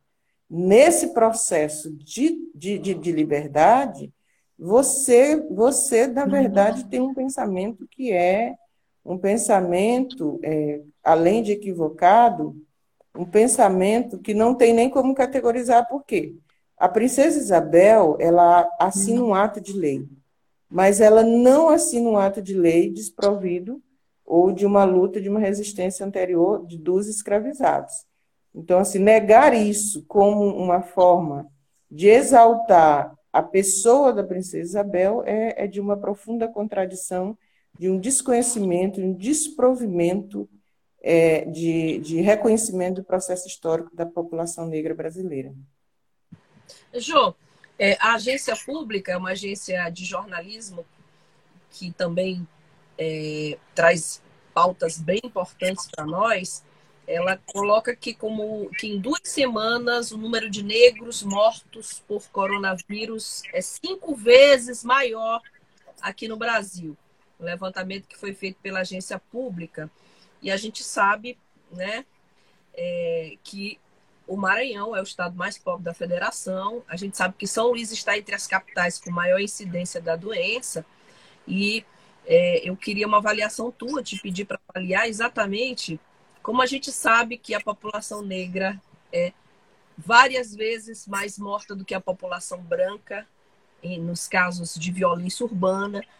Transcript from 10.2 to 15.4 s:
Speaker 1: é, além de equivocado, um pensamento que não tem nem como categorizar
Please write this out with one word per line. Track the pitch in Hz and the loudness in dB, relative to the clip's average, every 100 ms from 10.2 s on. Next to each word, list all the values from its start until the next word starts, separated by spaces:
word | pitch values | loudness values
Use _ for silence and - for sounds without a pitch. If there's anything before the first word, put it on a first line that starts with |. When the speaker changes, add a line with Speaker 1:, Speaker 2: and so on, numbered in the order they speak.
| 151 - | -6 -4
Speaker 1:
é, | 151 156 151 147 - _ | -4 -2 -2 -6 -12 _
além | - 160 170 220 | 2 4 4 2
de | 208 | 0
equivocado, | 202 190 170 156 - 180 220 233 170 147 - - _ _ _ _ | -4 -4 -4 -4 2 6 8 6 2 -8 -10 -20 _ _ _ _
um | - | -10
pensamento | 170 208 240 247 208 185 190 226 247 196 | 0 4 4 4 4 4 2 0 -2 -8
que | - | -4
não | 208 226 | 2 2
tem | 254 233 | 6 6
nem | 233 254 | 6 4
como | 269 262 | 2 0
categorizar | 269 262 269 | 2 0 0